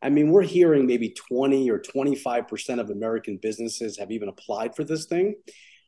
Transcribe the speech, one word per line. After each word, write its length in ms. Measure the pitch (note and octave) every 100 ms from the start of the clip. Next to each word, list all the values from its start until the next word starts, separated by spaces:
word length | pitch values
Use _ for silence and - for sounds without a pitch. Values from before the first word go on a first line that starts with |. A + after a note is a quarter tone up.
I 80 | C#3+
mean, 220 | D3 D3+
we're 100 | F#3+
hearing 460 | F3 F3 E3+ D3 B2+
maybe 220 | A#2+ A2+
twenty 580 | - - B2 C#3 C3+ B2+
or 80 | G#2
twenty-five 680 | - C#3 C#3 C3+ C3 A#2+ -
percent 320 | B2+ - A#2+
of 80 | G#2
American 480 | G2+ A2 A2+ - F#2+
businesses 640 | A2 G#2+ A#2 - A2+ G2+
have 100 | G2
even 200 | A2 G2+
applied 460 | - - G#2 A2+ -
for 80 |
this 220 | D3+ D#3 -
thing. 300 | E3+ G3 G#3 - - - _